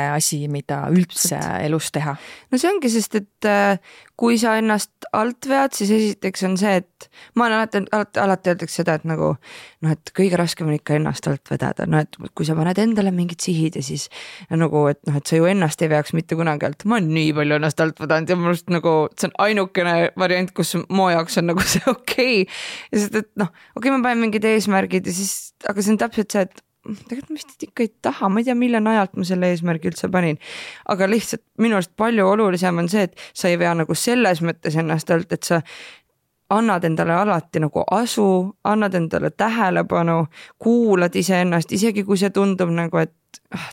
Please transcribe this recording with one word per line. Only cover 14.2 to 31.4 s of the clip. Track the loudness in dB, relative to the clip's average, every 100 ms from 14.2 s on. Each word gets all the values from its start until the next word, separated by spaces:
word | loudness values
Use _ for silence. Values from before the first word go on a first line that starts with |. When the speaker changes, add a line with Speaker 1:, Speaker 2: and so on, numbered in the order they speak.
| -18 -18 -6
Speaker 2:
nagu, | 0 2 2 2
et | 0 -2
noh, | -4
et | 0
sa | 2
ju | 4
ennast | 2 0 0
ei | 0
veaks | 0 0
mitte | -4 -2 -2
kunagi | -2 -2 -4
alt. | -4
Ma | -2 0
olen | 2 2
nii | 2 2
palju | 2 2
ennast | 0 0
alt | -2 -2
vedanud | -2 0 2
ja | 0
minu | 2
arust | 0 0 0
nagu | 2 2 0 -2
see | -4
on | 0 0
ainukene | 2 0 -2 0 2 0 0
variant, | 0 0 0
kus | -2 -2 -2 -2
mu | 2 4 2
jaoks | 0 0
on | 0
nagu | 0 0
<laughs> |
see | 0 0
okei. | -2 -4 -2 2 2 0 -4 -12 -14 -4
Ja | -2
sest, | 0 -2
et | -6 -4
noh, | -6 -6 -16 -4
okei, | 0 0
ma |
panen | 0 0 0
mingid | 0
eesmärgid | 2 2 2 0 2 -2 -2
ja | -4
siis, | -6 -6 -12 -12
aga | -6 -2
see | 0 2
on |
täpselt | 0 -2 -2 0
see, |
et | -2 -4 _ _ -14 -14 -10
tegelikult | -12 -10 -14
ma |
vist | -14 -14 -14
ikka | -4
ei | -4 -2
taha, | -6 -2 0
ma | 0
ei | 0
tea, | 0
mille | 2 2
najalt | 2 2 0 -2
ma | -2
selle | 0 0
eesmärgi | 0 0 -2 -4
üldse | -4 -2
panin. | 0 0 -2 -8 -16 -16 -12 -4
Aga | 0 2
lihtsalt | 0 -2 -8